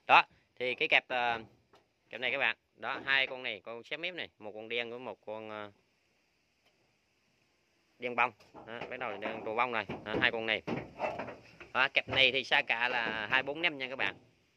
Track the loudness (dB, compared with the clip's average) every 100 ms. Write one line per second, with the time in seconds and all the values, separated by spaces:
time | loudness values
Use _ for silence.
0 | 6 6 6 _ _ -6 -4 -2 4 4
1 | 4 0 0 0 -4 _ _ -20 _ _
2 | -14 -4 -2 2 0 0 _ -10 -6 -4
3 | 0 2 2 -2 -8 -8 -10 -12 -10 -8
4 | -8 -8 -10 -10 -14 -12 -6 -4 -4 -6
5 | -10 -10 -10 -10 -8 -10 -10 -14 _ _
6 | _ _ _ _ _ _ _ _ _ _
7 | _ _ _ _ _ _ _ _ _ -8
8 | -4 2 2 0 -20 -18 -12 -10 -8 -6
9 | -6 -4 -6 -4 -2 2 2 2 -4 -6
10 | -4 2 2 2 0 -2 -2 -6 -6 -6
11 | -4 -4 -10 -12 -18 -20 -4 2 2 2
12 | 2 4 6 4 2 2 4 2 2 2
13 | 0 -2 2 2 2 0 -2 -2 -6 -4
14 | -4 -4 -16 _ _